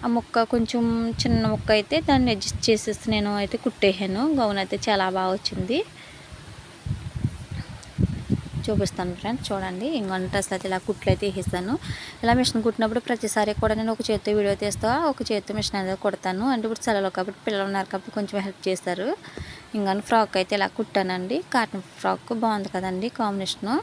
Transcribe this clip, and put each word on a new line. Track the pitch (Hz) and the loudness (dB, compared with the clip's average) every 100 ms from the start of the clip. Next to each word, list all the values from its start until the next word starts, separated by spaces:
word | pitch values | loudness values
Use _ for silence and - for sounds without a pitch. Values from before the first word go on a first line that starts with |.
ఆ | 240 | 2
ముక్క | 233 - 233 226 | 0 2 0 2
కొంచెం | 240 226 240 233 226 226 226 | 2 2 2 2 2 0 0
చిన్న | 240 233 220 | 2 4 4
ముక్క | 214 - 214 | 0 4 4
అయితే | 208 311 320 | 4 0 4
దాన్ని | 269 247 | 4 6
అడ్జస్ట్ | 208 - - - | 2 -2 -2 2
చేసేసి | 214 - 208 - | 2 2 -4 0
నేను | 214 208 202 | 2 2 0
అయితే | 202 226 | -2 -2
కుట్టేసాను. | 247 - 202 185 196 190 285 285 | -4 2 2 4 -2 0 2 4
గౌన్ | 220 202 | 2 2
అయితే | 190 190 - | -2 -2 0
చాలా | 202 185 185 | 2 2 2
బాగా | 185 190 | 0 0
వచ్చింది. | - - 185 277 440 - - - - - - - - - - - - - - - - - - - - - - - - - - - - | -4 -4 -2 -2 -2 -10 -18 -18 -18 -18 -16 -18 -18 -12 -6 -6 -6 -4 -4 -6 -10 -8 -8 -12 -12 0 0 0 -2 -2 -2 -6 0
చూపిస్తాను | 208 196 - 180 180 | 0 0 -2 -6 -4
ఫ్రెండ్స్, | 202 247 - | -4 -4 -2
చూడండి. | 196 190 185 247 311 | -4 -4 -4 -2 -2
ఇంకొన్ని | 196 185 185 | -2 -2 0
డ్రెస్సులు | 202 190 185 | -2 -2 -4
అయితే | 190 | -2
ఇలా | 185 - | -2 -2
కుట్లు | 196 - | -2 2
అయితే | 190 202 | 2 2
వేసేసాను. | 190 180 180 185 285 - - - - | -2 -2 -2 -2 -2 -4 -8 -10 -2
ఇలా | 233 247 | 4 4
మిషన్ | 247 226 220 | 4 2 0
కుట్టినప్పుడు | 214 220 226 - | 2 2 2 0
ప్రతిసారి | 233 214 - 208 208 | -2 0 2 2 2
కూడా | 220 220 | 2 2
నేను | 220 220 | 0 -2
ఒక | 226 | 0
చేతితో | 214 - 208 | 0 2 2
వీడియో | 202 196 | 2 2
తీస్తా, | 208 196 220 262 320 | -2 0 2 4 2
ఒక | 269 226 | 0 0
చేతితో | 214 - 208 | -2 -2 -4
మిషన్ | 208 202 | -2 -2
అనేది | 185 190 208 | -2 0 0
కుడతాను. | 196 190 185 247 | 0 -2 0 0
అంటే | 254 220 | 0 0
ఇప్పుడు | 220 - | -2 0
సెలవులు | 202 190 185 | 2 2 0
కాబట్టి | 185 196 - | -4 -4 -4
పిల్లలు | 202 196 | -2 0
ఉన్నారు | 196 190 | -2 -2
కాబట్టి | 196 208 214 | -4 -4 -4
కొంచెం | 202 202 196 | -2 -2 -4
హెల్ప్ | 185 - | -4 -2
చేస్తారు. | 185 - 180 220 392 - - - - - 214 | -2 -2 -2 -2 -4 -6 -12 -12 -14 -6 -2
ఇంకొన్ని | 196 196 - | 0 0 2
ఫ్రాక్ | 226 208 190 | 4 4 0
అయితే | 185 208 | 0 0
ఇలా | 190 - | 0 -2
కుట్టానండి. | 214 202 185 185 185 269 359 269 | 0 0 0 -2 -2 -4 0 0
కాటన్ | 220 196 185 - | 0 -4 -10 -4
ఫ్రాక్ | 190 190 - 233 | -2 -2 -2 -2
బాగుంది | 226 208 196 - | 0 0 -2 -4
కదండి | 190 185 220 - | -2 -2 -4 -2
కాంబినేషను. | 220 196 190 - 202 285 | -2 0 -4 -4 -2 -2